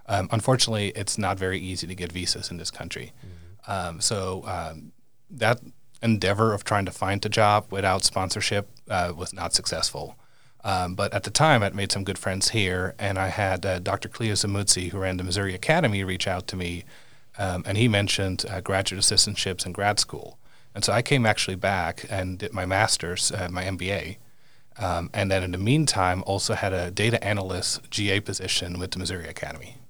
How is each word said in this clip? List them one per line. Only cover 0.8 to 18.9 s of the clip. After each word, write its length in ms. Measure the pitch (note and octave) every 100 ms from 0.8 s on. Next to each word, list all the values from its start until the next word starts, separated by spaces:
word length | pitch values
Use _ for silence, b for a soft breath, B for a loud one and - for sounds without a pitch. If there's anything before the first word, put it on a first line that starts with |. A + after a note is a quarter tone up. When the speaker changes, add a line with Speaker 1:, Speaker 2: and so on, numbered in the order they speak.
| G2+
Speaker 1:
it's 280 | - G2 -
not 200 | F#2+ F#2+
very 200 | F#2+ F#2+
easy 280 | F#2 F2+ E2
to 80 |
get 160 | F2+ F2
visas 380 | F2 F2 F2+ -
in 60 | E2+
this 140 | E2+
country. 420 | - F2+ - - -
Speaker 2:
Mm-hmm. 520 | F#2+ E2+ - - -
Speaker 1:
Um, 280 | G2 F2 E2
so, 420 | - G#2 F#2 F#2 -
um, 460 | F#2 E2 D#2+ - - - - -
that 300 | C#3+ A2 A#2+ - - - -
endeavor 500 | A#2 G#2+ F#2 G2+ A2+
of 100 | G2+
trying 200 | - G#2 F2+
to 60 |
find 320 | - F#2+ G2
a 40 | G#2+
job 360 | A2 G#2 G#2 G#2+
without 340 | G2 F#2+ F#2+
sponsorship, 640 | - - F#2 G#2+ - G2+ G2 - -
uh, 240 | G2 F2+ E2
was 160 | F2+
not 200 | F#2+ F2
successful. 640 | G2+ - E2 - - D2 - b b b b
Um, 320 | G#2 F#2 F2+
but 180 | F#2 G2+
at 120 | G2+
the 60 | G#2
time, 320 | - D#3+ B2+
I'd 120 | G2+
made 160 | G2+ G2
some 120 | G2+
good 120 | F#2+ F#2+
friends 320 | - F#2+ -
here, 440 | A2+ F#2+ F2+ F#2 -
and 200 | G2+ F#2+
I 100 | F#2+
had, 380 | G2+ G2 F#2 F#2+
uh, 120 | F2+
Doctor 280 | F2+ G2 G#2+
Cleo 260 | - A2+
Zamutzi, 560 | G2+ G2+ G2+ G2 - F2+
who 80 | G2
ran 180 | F#2+ F#2
the 60 |
Missouri 300 | F#2 F#2+ G2
Academy, 500 | F2+ - D#3+ C#3 G2+
reach 220 | F#2+ F#2 -
out 200 | F2+ -
to 80 | F#2
me, 280 | F2 F2 - b b b b -
um, 240 | F#2+ F2+ -
and 100 | G2+
he 100 | A#2+
mentioned, 560 | G2+ G2+ - F#2+ F2+ -
uh, 120 | F#2+
graduate 420 | F#2+ F#2+ F#2+